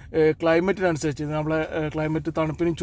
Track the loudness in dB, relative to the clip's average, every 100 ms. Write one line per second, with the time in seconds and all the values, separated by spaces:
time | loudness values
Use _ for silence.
0 | -4 2 2 4 4 4 2 2 0 0
1 | -2 -4 -4 -4 -2 -2 -2 -2 -4 -2
2 | -2 -2 -2 -2 -2 0 -2 0